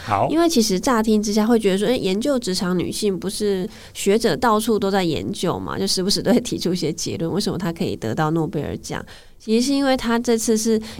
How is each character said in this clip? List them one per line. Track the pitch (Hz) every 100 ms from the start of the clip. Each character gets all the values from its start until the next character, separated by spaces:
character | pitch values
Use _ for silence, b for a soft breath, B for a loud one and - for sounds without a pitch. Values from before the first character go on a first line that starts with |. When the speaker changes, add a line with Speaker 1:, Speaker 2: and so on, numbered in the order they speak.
| -
Speaker 1:
好。 | 98 151
Speaker 2:
因 | 320
为 | 339
其 | 247
实 | 220 185
乍 | 277 233
听 | 220 214
之 | 208
下 | 214 214
会 | 233
觉 | 202
得 | 190
说， | 214
诶， | 254
研 | 185 196
究 | 294 262
职 | 185
场 | 180 180 180
女 | -
性 | - 214 185
不 | -
是 | - 208 190 180 B B
学 | - 196 220
者 | 226 156
到 | 254 214
处 | 220 208
都 | 196
在 | 196
研 | 175 117 98
究 | - 175 95
嘛， | 90 69
就 | 196
时 | -
不 | 180
时 | 170
都 | -
会 | 240
提 | 247 -
出 | 180
一 | 180
些 | 143
结 | - - 107
论， | 165
为 | 165
什 | 214
么 | 131
他 | 170
可 | 170 147
以 | 98
得 | 113
到 | 120 156
诺 | 165 151
贝 | -
尔 | 87 101
奖？ | - 151 - B B B
其 | - 220
实 | 262
是 |
因 | 277 277
为 | 262
他 | 226 233
这 | 240 226
次 | 226 220
是 | 226 220 220